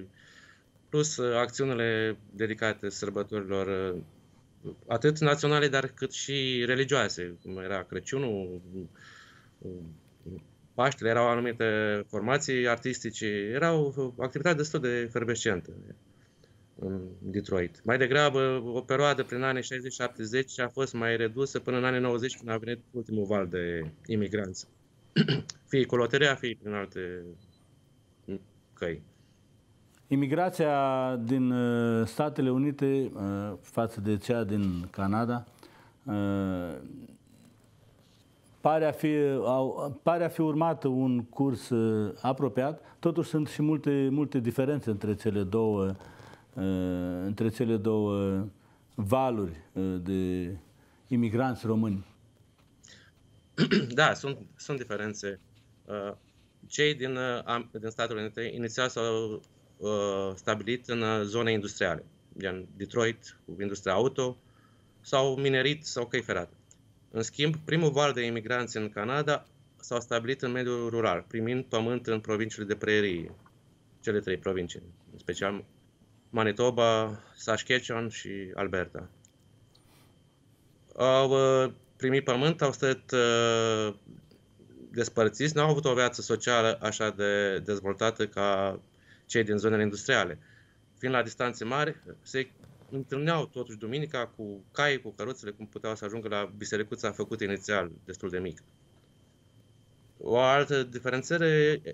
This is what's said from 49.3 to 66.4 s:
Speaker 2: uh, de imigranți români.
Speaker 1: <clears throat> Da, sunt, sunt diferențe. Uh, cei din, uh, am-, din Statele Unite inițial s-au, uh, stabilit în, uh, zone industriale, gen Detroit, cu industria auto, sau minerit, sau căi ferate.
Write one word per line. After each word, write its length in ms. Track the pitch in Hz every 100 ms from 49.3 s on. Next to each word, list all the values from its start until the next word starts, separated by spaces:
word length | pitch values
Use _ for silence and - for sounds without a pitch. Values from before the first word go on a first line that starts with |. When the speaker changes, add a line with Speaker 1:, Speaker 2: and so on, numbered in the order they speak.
| 113 92 80 -
Speaker 2:
uh, 220 | 95 92 92
de 500 | 87 95 92 90 87 92 - _ _ _ -
imigranți 580 | 120 117 117 131 120 110
români. 400 | 110 110 98 92 - _ _ _ _ _ _ - - - _ _ _ _
Speaker 1:
<clears throat> 340 | - - 208 123
Da, 200 | 120 151
sunt, 240 | 101 139 123 104 -
sunt 220 | - 139
diferențe. 640 | 120 104 107 104 101 95 - - _ _ -
Uh, 280 | 104 98 - _ _ _ _ -
cei 280 | - 151 147
din, 200 | 127 127
uh, 260 | 127 120 -
am-, 240 | 117 113 113
din 100 | 110
Statele 300 | 113 117 110
Unite 220 | 107 117
inițial 480 | 117 120 117 120 127
s-au, 520 | 120 113 113 110 107 - _ _ -
uh, 540 | 104 104 101 98 95 92
stabilit 520 | - 107 101 123 123
în, 140 | 117
uh, 200 | 110 110
zone 280 | 104 113 113
industriale, 520 | 110 101 - 95 80 - - - -
gen 300 | 95 92 92 98
Detroit, 600 | 98 120 113 113 - - -
cu 160 | 87
industria 320 | 101 101 98
auto, 440 | 92 131 135 127 123 _ _ _ _ _ _
sau 340 | - 139 139 135
minerit, 500 | 139 131 135 151 -
sau 200 | 127 117
căi 160 | 127
ferate. 320 | 113 92